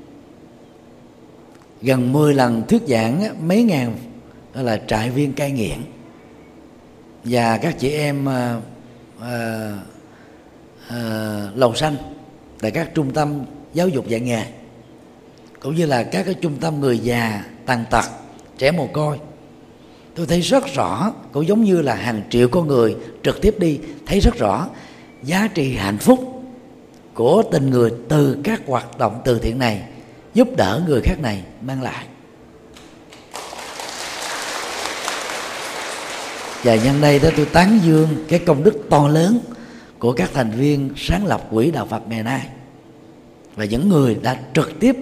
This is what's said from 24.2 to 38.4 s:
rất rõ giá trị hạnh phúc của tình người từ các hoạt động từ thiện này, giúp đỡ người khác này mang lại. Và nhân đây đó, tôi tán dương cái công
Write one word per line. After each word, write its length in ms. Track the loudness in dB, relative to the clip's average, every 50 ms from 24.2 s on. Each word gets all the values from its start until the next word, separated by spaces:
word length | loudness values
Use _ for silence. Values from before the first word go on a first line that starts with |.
rất 180 | 4 4 2 2
rõ 300 | 0 0 0 0 -2 -6 -10 -14 -18 -20 -20 -20 -20 -20 -20 -14 -6
giá 260 | -2 0 0 0 0 0
trị 200 | -2 -2 -2 -2
hạnh 240 | -4 -2 -2 -2 0
phúc 440 | 6 6 6 6 4 -6 -10 -12 -14 -16 -18 -20 -20 -20 -20 -20 -20 -20 -20 -20 -20 -14 -4
của 280 | 0 2 4 4 4 4 2
tình 200 | 0 0 2 2
người 220 | 2 4 2 2 0 -4 -4 0
từ 300 | 2 2 4 2 2 -2 -2
các 160 | -4 -4 -4 -4
hoạt 320 | -4 -4 -4 -4 -6 -6 -2
động 220 | -2 -2 -2 -2 -2
từ 140 | -2 0 0
thiện 200 | 0 -2 -2 -2
này, 240 | -2 -2 -2 -4 -8 -12 -18 -20 -20 -20 -20 -20 -14 -4 2
giúp 140 | 2 2 2 2
đỡ 260 | 0 0 0 0 -2 0
người 140 | 0 0 2 2
khác 160 | 0 0 0
này 220 | -2 -4 -4 -6 -8 -14 -16 -12
mang 220 | -10 -8 -8 -6 -6
lại. 240 | -8 -8 -10 -14 -16 -20 -20 -20 -20 -20 -20 -20 -20 -20 -20 -20 -20 -20 -20 -20 -20 -20 -20 -20 -20 -20 -20 -20 -16 -16 -14 -14 -14 -14 -14 -14 -14 -12 -12 -12 -12 -10 -10 -10 -10 -10 -10 -8 -8 -8 -8 -8 -8 -8 -8 -8 -8 -8 -8 -8 -8 -8 -6 -6 -6 -6 -6 -8 -8 -8 -8 -10 -10 -10 -10 -10 -10 -10 -10 -10 -10 -10 -10 -10 -12 -10 -12 -12 -12 -12 -12 -12 -12 -8 -2 2
Và 120 | 4 4
nhân 240 | 6 4 4 4 4
đây 180 | 6 6 6 6
đó, 100 | 6 4 4
tôi 100 | 4 2
tán 340 | 4 4 4 6 8 6 6 6
dương 240 | 6 6 6 6 4 2 -2 -2 0
cái 100 | 0
công 260 | 2